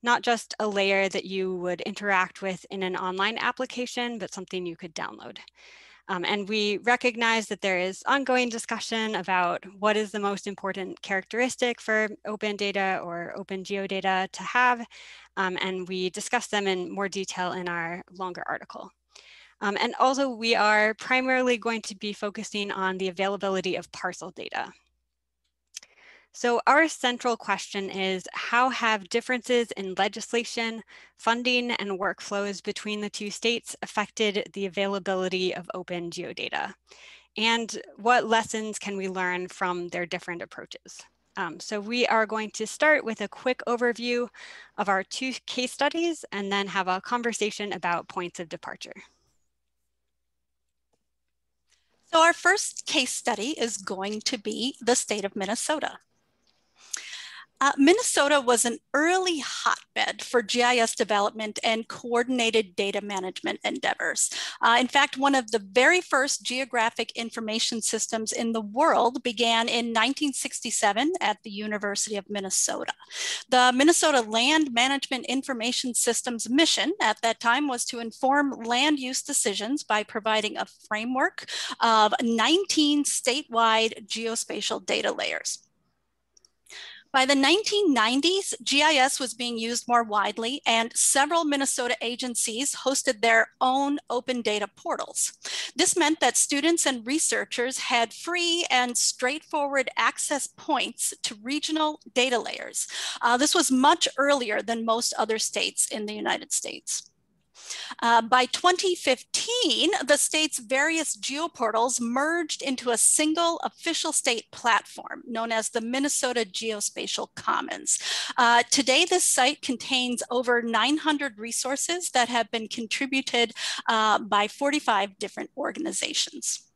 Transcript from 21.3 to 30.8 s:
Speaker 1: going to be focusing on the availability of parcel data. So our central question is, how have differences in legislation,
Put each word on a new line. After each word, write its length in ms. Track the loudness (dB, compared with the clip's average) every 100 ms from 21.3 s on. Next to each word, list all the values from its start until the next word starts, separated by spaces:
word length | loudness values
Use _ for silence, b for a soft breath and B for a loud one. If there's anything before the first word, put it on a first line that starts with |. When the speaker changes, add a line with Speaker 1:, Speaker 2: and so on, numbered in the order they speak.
| 2 2 2
Speaker 1:
going 260 | 0 -4
to 140 | -6 -10
be 160 | -10
focusing 600 | -6 -6 -6 -8 -6 -6
on 260 | -2 -2 -2
the 100 | -4
availability 680 | -2 -2 0 -2 -2 -2 -4
of 160 | -6
parcel 400 | -8 -8 -8 -12
data. 400 | -12 -10 -8 -8 -10 _ _ _ _ _ _ _ _ _ -20 b b b b b
So 280 | -4 0 2 6
our 200 | 6 6
central 500 | 2 -2 -2 -2 -2
question 540 | -2 -4 -2 -6 -6
is, 380 | -4 -2 -2 -6
how 360 | -10 0 2 2
have 400 | 2 0 0 0
differences 640 | -4 -2 -4 0 0 0
in 220 | -4 -8
legislation, 880 | 0 -2 -2 -4 -4 -4 -4 -6 -6